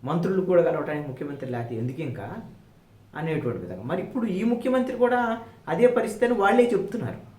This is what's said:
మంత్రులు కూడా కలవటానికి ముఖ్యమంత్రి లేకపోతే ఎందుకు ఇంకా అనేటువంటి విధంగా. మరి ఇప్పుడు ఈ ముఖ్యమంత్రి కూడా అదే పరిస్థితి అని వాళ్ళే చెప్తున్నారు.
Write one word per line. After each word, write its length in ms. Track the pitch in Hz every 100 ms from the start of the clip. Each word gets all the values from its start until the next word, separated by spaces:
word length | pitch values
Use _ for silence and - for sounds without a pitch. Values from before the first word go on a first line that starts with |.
మంత్రులు 380 | 127 165 185 190
కూడా 200 | 180 175
కలవటానికి 460 | 160 156 147 151 143
ముఖ్యమంత్రి 420 | 127 147 139 123
లేకపోతే 240 | 120 117 113
ఎందుకు 260 | 123 127
ఇంకా 400 | 147 113 101 202 - - - _ _ - - -
అనేటువంటి 440 | 160 151 120 101
విధంగా. 240 | 85 92
మరి 180 | 113 180
ఇప్పుడు 240 | - 262 226
ఈ 180 | 180
ముఖ్యమంత్రి 540 | 226 240 262 254 254 240
కూడా 440 | 247 247 233 226 - - -
అదే 200 | 165 247
పరిస్థితి 380 | 240 226 - 240
అని 80 |
వాళ్ళే 360 | 233 196 240 233
చెప్తున్నారు. 460 | 196 - 226 - - -